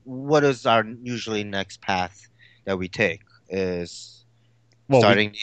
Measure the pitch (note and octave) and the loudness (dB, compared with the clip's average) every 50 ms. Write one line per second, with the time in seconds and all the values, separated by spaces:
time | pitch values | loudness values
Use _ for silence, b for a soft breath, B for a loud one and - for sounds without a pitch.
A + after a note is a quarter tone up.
0 | _ B2+ C3 C3 C3+ C#3+ D3+ D3+ C#3+ C#3+ C3+ A#2 - B2+ A#2 A2+ A2 A2 A#2+ A#2 | _ -16 -14 -10 -2 0 2 4 4 2 0 0 2 2 2 2 2 0 -6 -14
1 | B2 B2 B2 A2+ - A2+ A2 G#2 G#2 G#2 G2 G2 F#2+ F#2+ - - - - G2 F#2 | -10 -8 -8 -8 -6 -6 -6 -6 -6 -6 -6 -8 -8 -8 -12 -10 -6 -4 -4 -2
2 | F2+ - - - - _ _ b b b b b b G2 G2 F#2 F#2 F2+ - - | -4 -6 -8 -16 -20 _ _ b b b b b b -6 -6 -4 -6 -6 -2 0
3 | A2+ F#2 E2 - _ _ _ _ _ - F#2 F#2+ F#2+ F#2 F2+ F2 F2 E2+ - - | 0 0 -2 -4 _ _ _ _ _ -8 -6 -4 -4 -2 -4 -6 -8 -10 -12 -16
4 | - - - _ _ _ _ _ _ _ _ _ _ _ _ _ _ - C#3 B2+ | -20 -20 -20 _ _ _ _ _ _ _ _ _ _ _ _ _ _ 2 4 6
5 | A2 G2+ G2 G2+ G#2+ G#2 G#2 G#2+ | 6 6 6 4 2 0 -4 -8